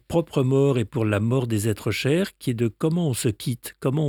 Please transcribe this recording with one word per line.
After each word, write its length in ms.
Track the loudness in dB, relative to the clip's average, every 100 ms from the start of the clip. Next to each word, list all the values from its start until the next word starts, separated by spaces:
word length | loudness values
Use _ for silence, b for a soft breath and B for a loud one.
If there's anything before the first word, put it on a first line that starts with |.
| 0
propre 340 | -2 0 -2
mort 360 | 2 4 4 2
et 60 |
pour 200 | -2 -2
la 160 | 0 2
mort 280 | 2 0 0
des 200 | 0 0
êtres 220 | -2 -4
chers, 480 | -2 0 0 -2 -4
qui 120 | -6
est 40 |
de 140 | -2 -2
comment 400 | 0 -2 0 0
on 60 |
se 140 | 0 -2
quitte, 480 | -2 -6 -6 -10 -6
comment 280 | -2 0